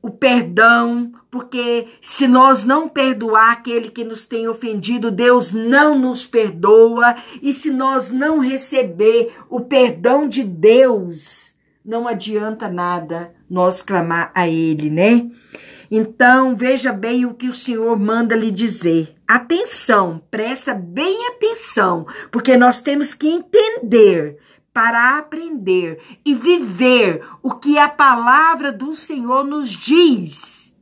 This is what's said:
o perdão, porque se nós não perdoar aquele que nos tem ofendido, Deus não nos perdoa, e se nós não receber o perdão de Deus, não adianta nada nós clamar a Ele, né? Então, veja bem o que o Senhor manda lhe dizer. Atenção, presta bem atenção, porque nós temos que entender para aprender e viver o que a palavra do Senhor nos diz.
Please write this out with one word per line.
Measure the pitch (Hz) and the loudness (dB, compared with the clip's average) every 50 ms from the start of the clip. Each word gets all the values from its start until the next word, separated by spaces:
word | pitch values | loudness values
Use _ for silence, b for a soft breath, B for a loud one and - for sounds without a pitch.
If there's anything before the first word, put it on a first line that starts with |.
o | - 226 | -12 -14
perdão, | 202 - 277 262 247 247 - 170 175 196 220 226 233 233 233 233 240 240 240 240 - - _ _ | -8 -2 0 2 2 2 -2 -2 0 4 4 4 4 4 2 -2 -4 -4 -6 -8 -12 -20 _ _
porque | - 247 247 247 - 247 240 240 240 233 233 233 B B | -14 -14 -14 -10 -8 -6 -4 -2 -2 -4 -4 -8 B B
se | _ - - - 277 254 | _ -8 -4 0 2 4
nós | 247 254 262 269 262 - - | 6 6 6 6 6 4 2
não | 240 269 302 320 - | 0 0 0 0 -4
perdoar | - 285 262 262 254 208 233 226 220 220 220 226 | -4 -2 -2 -2 -2 -4 -4 0 2 4 4 4
aquele | 233 233 - 240 233 233 226 220 | 2 -2 -6 -4 -4 -4 -4 -6
que | _ - 226 | _ -12 -10
nos | 226 226 220 - | -10 -10 -12 -10
tem | - 247 226 226 226 | -8 -8 -6 -6 -6
ofendido, | 226 226 - 226 220 208 170 226 240 247 214 233 | -8 -8 -8 -8 -8 -6 -4 -2 -2 -2 -2 -4
Deus | 196 180 240 247 247 247 - - | -2 2 2 4 4 4 2 0
não | 185 220 220 233 262 277 302 302 302 269 | -4 -4 -2 2 4 4 4 4 2 2
nos | 254 254 247 - - | 0 0 -2 -4 -6
perdoa, | - - 233 220 202 165 165 175 202 214 226 226 233 233 240 240 240 240 240 B B B B | -2 0 0 0 0 -4 -2 2 4 6 8 6 6 4 2 2 2 0 -2 B B B B
e | - 277 | -6 -4
se | 269 - - 311 | -4 -4 -4 -4
nós | 269 254 262 269 269 262 254 180 | -4 -2 -2 -2 -2 -2 -4 -4
não | 233 254 277 302 320 302 | -4 -2 -2 0 0 0
receber | 262 254 269 262 - - - 262 247 190 170 170 208 220 226 233 233 233 B B B B | 0 -2 -2 -4 -6 -2 -2 -2 -2 -2 -2 2 2 4 4 2 0 -2 B B B B
o | - 247 | -8 -8
perdão | 240 - 285 269 254 233 - 165 175 240 254 285 302 277 | -6 0 2 2 2 2 0 -2 0 2 2 2 0 -2
de | 208 254 254 | -4 -4 -6
Deus, | 196 175 165 160 214 226 254 269 254 240 208 185 175 170 156 147 - - - - - _ _ _ _ _ _ _ | -6 -6 2 4 6 6 6 6 4 2 -2 -4 -8 -12 -10 -10 -8 -8 -8 -10 -14 _ _ _ _ _ _ _
não | 208 220 233 233 | -10 -8 -8 -6
adianta | 240 226 190 - 208 214 208 208 220 220 214 226 202 | -6 -8 -8 -8 -6 -6 -6 -4 -6 -8 -8 -10 -8
nada | 180 175 175 175 180 175 165 151 165 165 175 175 _ _ _ _ | -6 -6 -4 -4 -4 -6 -6 -8 -10 -10 -10 -14 _ _ _ _
nós | 180 185 185 180 180 - | -2 0 0 0 0 -2
clamar | - - 202 180 170 165 170 170 170 - _ | -8 -4 -4 -2 -2 -2 -2 -4 -4 -4 _
a | 185 180 | -2 0
Ele, | 165 165 160 165 160 156 151 151 151 | 0 0 0 0 0 -2 -2 -4 -4
né? | 151 160 185 214 240 240 240 233 B B B B B B B B B B B B | 0 2 4 4 4 2 2 -2 B B B B B B B B B B B B
Então, | 214 220 220 214 - _ 254 247 254 262 262 262 254 | -2 -2 -2 -2 0 _ 4 4 6 4 4 0 -2
veja | 196 247 254 262 254 254 262 | -2 0 0 0 0 0 -4
bem | 240 196 196 226 240 247 247 | -4 -4 -6 -4 -2 -2 -2
o | 240 226 | -4 -6
que | - 247 254 | -8 -8 -8
o | 247 | -6
Senhor | - - 254 240 226 220 233 233 208 | -6 -6 -4 -4 -2 -2 -2 0 0
manda | 202 208 226 233 240 220 233 | 0 0 0 0 0 0 0
lhe | 226 214 226 | 0 -2 -2
dizer. | 196 185 233 226 185 - - 175 165 165 160 156 _ _ _ | -2 -2 -4 -4 -4 -2 0 0 0 0 -2 -4 _ _ _
Atenção, | - 220 247 240 - 330 359 480 - - - - - 233 208 190 175 165 160 _ _ | -2 -2 -2 0 -2 -4 -2 -2 0 0 0 2 2 2 2 2 0 -4 -10 _ _
presta | - 214 220 233 262 269 - 277 233 | -8 -6 -6 -6 -6 -8 -6 -8 -8
bem | 202 180 170 175 220 311 370 381 453 480 494 | -8 -10 -10 -6 -4 -2 -2 -2 -4 -6 -8
atenção, | 494 - 440 440 466 453 - - - 233 196 185 175 165 156 B B B B B | -6 -4 -4 -4 -4 -4 -6 -4 -2 0 0 0 -2 -4 -8 B B B B B
porque | - 233 233 - 254 | -8 -4 2 4 4
nós | 247 247 247 247 247 | 6 6 4 2 0
temos | - 294 285 285 294 - - | -4 -2 -2 -2 -2 -4 -4
que | - - | -2 -2
entender | 302 330 339 - _ - 440 427 440 453 523 - 214 202 233 214 196 185 165 151 147 147 b b b b b b _ | -2 -2 -4 -6 _ 2 2 2 2 -2 -6 -6 0 4 6 6 6 6 2 -4 -6 -10 b b b b b b _
para | _ 240 226 233 233 233 240 254 269 302 | _ -2 0 0 0 2 2 2 0 -2
aprender | 302 302 311 320 330 339 320 254 196 185 185 180 175 165 160 160 B B 214 B _ | -6 -10 -14 -12 -12 -10 -12 -8 -2 -2 -2 0 -2 -4 -10 -12 B B -20 B _
e | 294 285 | -4 -4
viver | 233 226 330 349 339 269 214 185 175 254 254 254 247 220 185 165 - B B B B | 0 2 2 2 2 0 -6 -4 2 4 4 4 4 4 2 0 -4 B B B B
o | - 262 | -8 -8
que | - - - 285 294 294 | -8 -4 0 0 4 4
a | 294 294 | 2 2
palavra | 294 - 294 277 269 233 233 247 262 294 320 330 330 254 285 285 | 2 2 4 4 4 2 2 2 4 4 4 2 0 0 -4 -8
do | 240 196 254 294 311 | -8 -8 -10 -8 -6
Senhor | 302 - - 320 269 233 240 254 269 277 | -6 -6 -6 -6 -8 -4 -2 -2 -2 -2
nos | 285 285 302 285 240 | -2 -6 -6 -6 -6
diz. | 185 175 - - 294 339 359 320 254 202 180 156 - - - - - - - - _ _ | -8 -6 -2 2 4 6 6 4 4 0 -4 -10 -12 -12 -12 -12 -12 -14 -16 -18 _ _